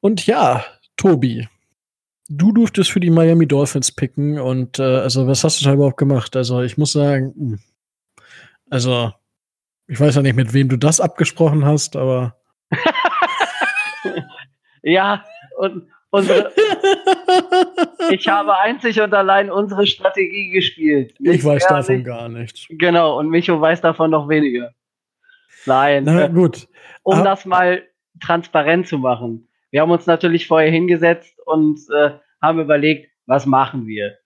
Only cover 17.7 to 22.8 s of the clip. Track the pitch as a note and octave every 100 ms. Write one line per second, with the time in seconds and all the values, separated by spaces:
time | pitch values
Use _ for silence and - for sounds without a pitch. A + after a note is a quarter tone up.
17.7 | F4+ F4 - E4+ B3 - G3+ G#3 F#3+ G#3
18.7 | B3+ B3 G#3+ G#3+ G3+ F#3+ G3 G3+ F#3+ G#3
19.7 | G3 G3+ - F#3+ F#3+ F#3 G3 F#3+ F#3 F3+
20.7 | - D#3 D3 C3 _ C4+ E3+ C#3 C#3+ F#3
21.7 | C#3+ B2+ C3 B2 A#2 A#2 A#2 A#2 - -
22.7 | E3